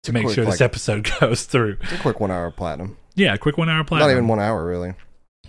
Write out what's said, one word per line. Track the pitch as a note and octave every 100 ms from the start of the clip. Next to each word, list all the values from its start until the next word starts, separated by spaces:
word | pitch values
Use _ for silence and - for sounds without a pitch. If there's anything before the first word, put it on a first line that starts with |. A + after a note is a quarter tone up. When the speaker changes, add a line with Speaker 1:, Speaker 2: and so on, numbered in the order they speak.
Speaker 1:
to | -
make | A#2+
Speaker 2:
Quick, | A2+ G#2+
Speaker 1:
sure |
this | A2 F#2
Speaker 2:
like, |
Speaker 1:
episode | B2 - - G#2+ G#2
<laughs> | -
goes | B2 A#2+ -
through. | C3 A2 F#2+
Speaker 2:
it's | -
a | F3
quick | C3+ A2
one | G2+
hour | F2+ E2+
platinum. | - F2 D2 F#2+ - - -
Speaker 1:
Yeah, | F#3 G2
quick | D3+ D3
one | D#3+
hour | D#3
Speaker 2:
Not | D3
Speaker 1:
platinum. | D#3 D3+
Speaker 2:
even | B2+ A#2
one | A2
hour, | G#2 G#2+
really. | E2+ F2 F2+ F#2 - - _ _